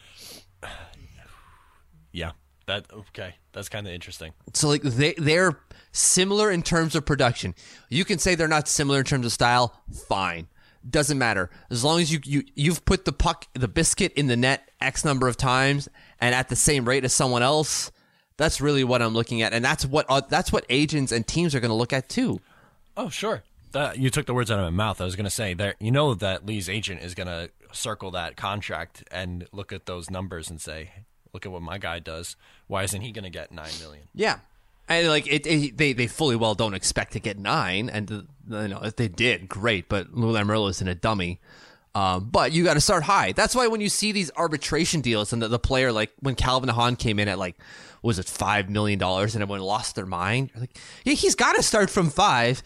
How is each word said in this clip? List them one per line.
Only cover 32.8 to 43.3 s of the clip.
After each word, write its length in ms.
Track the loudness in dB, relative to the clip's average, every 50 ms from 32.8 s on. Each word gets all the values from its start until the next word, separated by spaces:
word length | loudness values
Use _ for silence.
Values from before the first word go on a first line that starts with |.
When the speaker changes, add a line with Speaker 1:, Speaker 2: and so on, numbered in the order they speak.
| -2
Speaker 1:
isn't 160 | -2 -4 -4
he 100 | -6 -8
gonna 200 | -10 -12 -12 -12
get 200 | -12 -12 -14 -14
nine 220 | -14 -14 -12 -10 -10 -12
million?" 260 | -12 -16 -18 -20 -20 -12 -6
Speaker 2:
Yeah. 260 | -2 -2 -2 -2 -4 -8 _ _ _ _ _ _ _ _
And, 220 | -2 0 2 4 4
like, 180 | 2 2 2
it, 200 | 0 0 0 2
it, 320 | 2 2 2 2 0 0 2
they, 160 | 2 2 2
they 120 | 2 0
fully 300 | -2 0 0 2 2 2
well 180 | 2 2 2 2
don't 200 | 2 0 -2 -2
expect 400 | -2 -2 -2 -2 -2 -2 -4 -4
to 40 | -6
get 200 | -6 -6 -6 -4
nine, 500 | -2 -2 0 0 0 0 0 -2 -2 -2
and, 240 | -4 -4 -6 -6 -6 -10 -12 -14 -20 -20 -14 -10 -8
uh, 80 | -6 -4
you 60 | -4
know, 120 | -6 -6 -6
if 140 | -6 -2
they 120 | -2 -2 -2
did, 400 | 0 2 2 2 2 0 -2 -8
great, 400 | -8 -2 0 0 0 0 0 -2
but 240 | -2 -2 -2 -4 -4
Lou 180 | -2 0 2 2
Lamoriello 340 | 2 2 2 2 2 2 0
isn't 180 | 0 -2 -2
a 80 | -4 -4
dummy. 460 | -2 0 0 0 0 -2 -4 -4 -8 _ -20 -20 -20 -20 -20 -20 _ _ _ -4
Um, 340 | 0 0 2 2 0 -2 0
but 220 | 2 2 4 4 4
you 120 | 4 4
gotta 180 | 4 4 4 4
start 220 | 4 4 2 4
high. 280 | 4 2 4 2 2